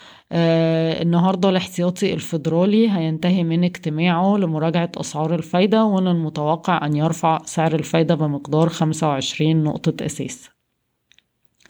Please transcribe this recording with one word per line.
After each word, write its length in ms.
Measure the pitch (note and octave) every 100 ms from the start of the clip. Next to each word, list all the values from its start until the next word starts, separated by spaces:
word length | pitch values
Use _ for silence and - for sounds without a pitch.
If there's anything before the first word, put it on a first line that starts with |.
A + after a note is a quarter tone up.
| - - -
آه، 680 | E3+ E3 E3 E3 E3 D#3+ D#3+
النهاردة 460 | E3+ E3+ F3+ F#3+ F#3+
الاحتياطي 640 | F#3 F3+ - F3 F3+ G3+
الفيدرالي 760 | D#3+ - E3 C#3+ D#3+ F#3+ G#3 A3+
هينتهي 540 | F#3+ D#3+ D#3+ F3 F#3
من 200 | E3 E3
اجتماعه 720 | F3 F3+ D#3+ D3+ F3 E3 F#3+ G3+
لمراجعة 560 | F3+ D#3 D#3+ E3+ E3+ -
أسعار 340 | - D3+ D#3+
الفايدة، 500 | E3+ - F3+ G3 A3
ومن 240 | A3 F#3+ F#3
المتوقع 800 | F3 D#3+ D#3 D3 D#3+ F3+ E3+ D3
أن 100 | D3
يرفع 460 | D#3+ D#3+ E3 D#3
سعر 300 | - - D#3+
الفايدة 400 | D#3 - E3 D#3+
بمقدار 540 | E3+ D#3 C#3+ C#3+ D3+ E3
خمسة 400 | - D#3+ D#3 D#3+
وعشرين 560 | C3+ C3+ - D#3 D#3+
نقطة 420 | D3+ - - D#3 D3+
أساس. 480 | - C3+ - - _ _ _ _ _ _ _ _ _ _ _ _